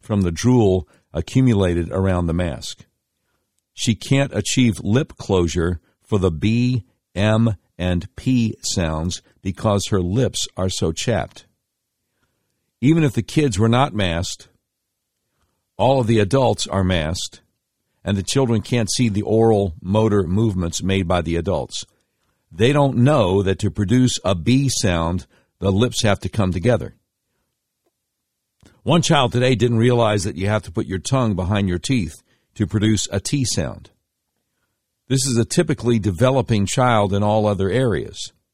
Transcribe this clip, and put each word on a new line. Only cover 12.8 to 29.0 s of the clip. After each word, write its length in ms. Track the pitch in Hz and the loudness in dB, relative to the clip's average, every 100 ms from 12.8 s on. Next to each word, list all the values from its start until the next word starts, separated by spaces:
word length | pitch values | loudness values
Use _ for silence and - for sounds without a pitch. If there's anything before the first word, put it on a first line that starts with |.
Even 220 | 127 165 | 2 4
if 100 | 151 | 2
the 100 | - | 0
kids 340 | - 156 147 90 | -4 0 0 2
were 120 | 113 | 2
not 240 | 120 139 | 4 2
masked, 560 | 104 92 82 85 - - _ _ _ _ _ _ _ _ _ _ _ _ - | 0 -2 -2 -4 -8 -18 _ _ _ _ _ _ _ _ _ _ _ _ -2
all 240 | 120 135 | 2 2
of 60 | 110 | 2
the 120 | 113 | 2
adults 480 | 98 135 120 107 - | 2 2 2 0 -2
are 160 | 98 | -2
masked, 580 | 92 90 78 82 - - _ _ _ _ _ _ | 0 0 -2 -6 -8 -14 _ _ _ _ _ _
and 140 | - 98 | -4 -4
the 60 | |
children 380 | 92 139 127 110 | -2 0 0 0
can't 300 | - 123 104 | -2 -2 -2
see 180 | - 120 | 0 0
the 140 | 101 | 0
oral 500 | - 110 113 104 98 80 | 0 2 4 4 0 -4
motor 420 | 90 107 110 101 | -2 0 2 2
movements 600 | 90 98 113 92 85 - | 0 0 0 0 -4 -4
made 240 | 92 98 87 | -2 0 0
by 140 | 90 | 0
the 160 | 82 82 | 0 -2
adults. 480 | 90 78 62 - - _ _ _ _ _ _ | -2 -4 -4 -10 -14 _ _ _ _ _ _
They 200 | - 120 | 0 2
don't 260 | 147 139 120 | 4 2 4
know 440 | 123 151 92 98 | 4 4 4 2
that 180 | 98 95 | 0 0
to 120 | 104 | -2
produce 480 | 90 95 127 123 - | -2 2 4 2 0
a 120 | 90 87 | -2 -2
B 340 | 80 131 135 | 2 2 2
sound, 560 | - 98 85 82 90 - _ _ - | 0 0 0 0 -4 -6 _ _ -6
the 120 | 98 | 0
lips 320 | 98 123 - | 2 0 0
have 160 | 110 95 | 0 0
to 100 | - | -2
come 220 | - 92 | -2 -2
together.'" 440 | 87 107 120 - - _ _ _ _ _ _ _ _ _ _ _ _ _ _ _ _ - _ - | 0 0 0 -2 -14 _ _ _ _ _ _ _ _ _ _ _ _ _ _ _ _ -20 _ 0
One 160 | 170 | 2